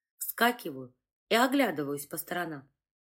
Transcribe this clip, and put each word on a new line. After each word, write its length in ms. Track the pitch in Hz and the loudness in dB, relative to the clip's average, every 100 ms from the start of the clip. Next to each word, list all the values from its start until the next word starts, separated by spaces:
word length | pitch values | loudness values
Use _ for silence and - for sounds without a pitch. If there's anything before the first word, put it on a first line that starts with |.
| _ - | _ -14
вскакиваю 760 | - - 233 247 170 131 127 _ _ _ - | -8 2 2 2 -6 -10 -12 _ _ _ 0
и 60 | 220 | 4
оглядываюсь 720 | 254 277 247 160 139 143 - | 4 4 2 0 -4 -4 -8
по 120 | 165 | -10
сторонам. 520 | - 175 170 143 135 _ _ _ _ | -6 -4 -4 -8 -14 _ _ _ _